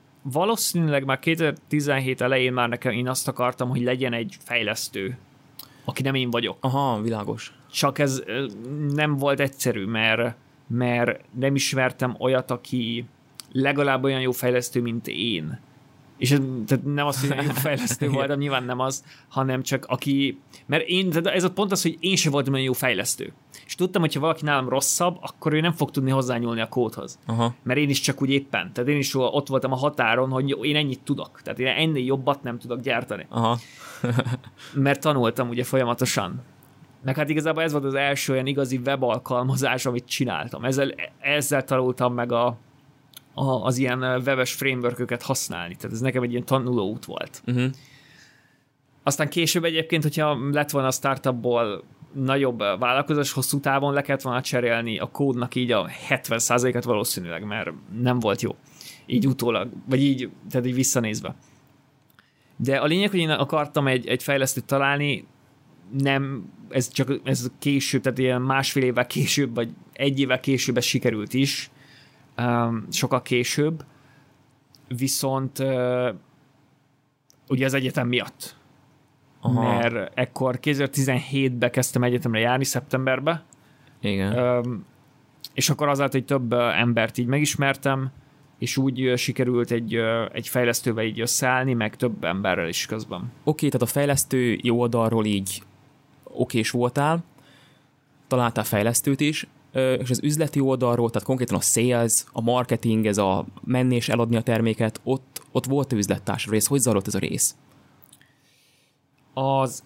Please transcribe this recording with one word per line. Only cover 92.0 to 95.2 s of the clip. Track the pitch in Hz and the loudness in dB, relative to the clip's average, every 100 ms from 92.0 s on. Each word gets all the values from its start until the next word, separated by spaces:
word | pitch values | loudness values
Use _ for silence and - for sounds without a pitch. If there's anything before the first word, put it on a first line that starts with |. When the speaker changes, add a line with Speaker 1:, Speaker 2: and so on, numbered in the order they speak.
| 123 107 | -2 -2
Speaker 1:
emberrel | 82 95 98 90 82 | -2 0 0 0 0
is | 87 - | -4 -4
közben. | 110 107 90 120 - | -6 -8 -10 -10 -4
Speaker 2:
Oké, | - 151 143 | -4 0 0
tehát | 123 117 | 2 0
a | |
fejlesztő | 143 143 139 - 131 123 107 | 2 2 2 2 2 2 2
jó | 120 117 | 2 2
oldalról | 120 117 113 113 | 2 2 2 2